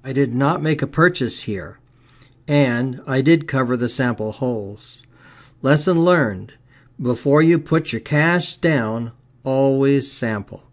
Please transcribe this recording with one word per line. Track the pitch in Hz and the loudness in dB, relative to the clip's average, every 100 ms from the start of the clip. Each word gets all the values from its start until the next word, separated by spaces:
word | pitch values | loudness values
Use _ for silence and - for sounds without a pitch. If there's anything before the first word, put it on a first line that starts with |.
I | 135 | -4
did | 131 135 120 | -2 0 0
not | 139 170 | -2 0
make | 151 147 | -2 -2
a | 147 | -2
purchase | - 175 180 120 - | 2 2 2 -6 -6
here, | - 98 76 - _ _ _ _ _ _ - | -8 -10 -10 -18 _ _ _ _ _ _ 0
and | 147 135 120 131 127 - | 2 2 0 -4 -6 -4
I | 131 | 0
did | 135 165 - | 4 4 2
cover | 135 123 123 | -2 0 -2
the | 120 | -2
sample | - 127 113 107 | -2 -2 -2 -6
holes. | - 127 117 98 104 - - _ _ - - - _ | -4 -4 -4 -8 -14 -16 -18 _ _ -20 -20 -20 _
Lesson | 131 147 165 170 170 | 2 2 4 2 4
learned. | 175 123 92 104 - _ _ _ - | 4 2 -4 -12 -20 _ _ _ -6
Before | 123 120 143 147 | -4 -2 2 4
you | 165 170 | 6 2
put | 151 156 - | 2 -2 -2
your | 113 | -8
cash | - 151 160 175 170 - | -2 0 2 0 -2 -2
down, | 165 147 110 113 117 - _ _ | 0 0 -2 -4 -8 -12 _ _
always | 131 135 135 135 135 139 131 | -4 0 2 2 2 2 -2
sample. | - 117 107 101 - _ | -4 -4 -4 -8 -18 _